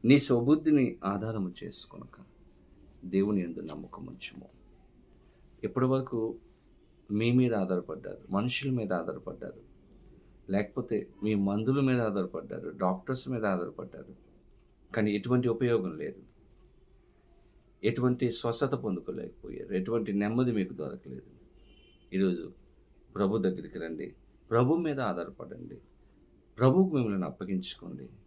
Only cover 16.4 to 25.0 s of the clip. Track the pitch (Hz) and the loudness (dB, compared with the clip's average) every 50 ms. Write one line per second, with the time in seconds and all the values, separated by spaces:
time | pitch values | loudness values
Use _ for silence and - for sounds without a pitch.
16.4 | - - - _ - - _ - - _ - - _ _ _ _ _ _ - _ | -20 -20 -20 _ -20 -20 _ -20 -20 _ -20 -20 _ _ _ _ _ _ -20 _
17.4 | _ _ _ - _ _ _ _ - 110 - - 123 127 123 127 135 120 113 - | _ _ _ -20 _ _ _ _ 0 0 0 4 2 2 4 4 2 0 0 0
18.4 | - 120 113 - 143 131 131 123 - 110 92 87 - - - - 71 - - - | -2 -2 0 0 0 0 0 -2 -2 -2 -2 -2 -4 -6 -8 -6 -8 -10 -12 -14
19.4 | - - - - - - 98 92 92 101 113 117 107 104 101 101 104 104 113 123 | -14 -14 -12 -12 -10 -2 -2 -2 0 0 0 0 0 0 0 0 0 2 2 2
20.4 | 127 123 117 104 95 90 - - 76 69 69 65 - 69 64 64 - - - - | 2 2 2 0 0 -2 -4 -8 -8 -8 -8 -12 -12 -14 -14 -14 -16 -18 -20 -20
21.4 | - - _ - - - - - - - _ _ - - - 95 98 95 90 85 | -20 -20 _ -20 -20 -20 -20 -20 -20 -20 _ _ -18 -6 0 2 2 2 2 0
22.4 | 82 85 92 - - - - _ _ _ _ - _ _ - 90 101 95 104 110 | -4 -10 -14 -18 -20 -20 -20 _ _ _ _ -20 _ _ -2 0 2 2 2 2
23.4 | 95 95 - - - - - - 80 82 82 78 76 - - - - _ _ - | 2 0 0 -2 -8 -10 -8 -8 -8 -8 -6 -8 -8 -10 -12 -16 -20 _ _ -20
24.4 | _ - 113 117 127 127 156 165 175 160 147 135 | _ 0 2 2 4 4 2 2 0 -2 -2 -2